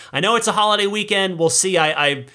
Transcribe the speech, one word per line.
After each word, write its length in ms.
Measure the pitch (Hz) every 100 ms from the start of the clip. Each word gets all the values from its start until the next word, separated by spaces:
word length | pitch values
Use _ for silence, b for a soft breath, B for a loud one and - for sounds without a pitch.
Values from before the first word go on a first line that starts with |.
| B
I 100 | 135
know 160 | 196 233
it's 120 | 220
a 40 |
holiday 340 | 208 214 208 202
weekend. 520 | 214 208 202 190 170
We'll 120 | 165
see. 260 | - 190 175
I, 300 | 156 147 147
I, 200 | 139 123